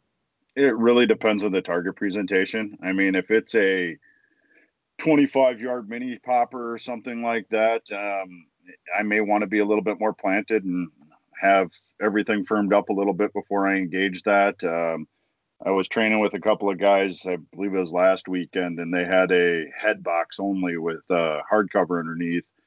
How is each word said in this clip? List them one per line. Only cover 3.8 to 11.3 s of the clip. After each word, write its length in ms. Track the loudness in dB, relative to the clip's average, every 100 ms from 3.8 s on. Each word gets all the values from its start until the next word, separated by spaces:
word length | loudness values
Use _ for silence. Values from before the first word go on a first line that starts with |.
| -2 -8 _ _ _ _ _ _ _ _ _ -6
twenty-five 640 | 2 4 4 4 2 2
yard 300 | -4 -6 -6
mini 280 | -10 -8 -8
popper 540 | -2 0 0 -4 -8
or 40 | -8
something 440 | -10 -10 -8 -6
like 280 | -4 -4 -2
that, 420 | 2 2 0 -4
um, 540 | -8 -6 -6 -8 -12 _ _ -20 -20 -8 -4
I 60 |
may 180 | 0 0
wanna 260 | 2 0 0
be 120 | 0
a 60 | 2
little 180 | 0
bit 160 | 0 -2
more 140 | -2
planted 500 | -2 -2 -2 0 -2
and 260 | -2 -4 -6 _ _ _ _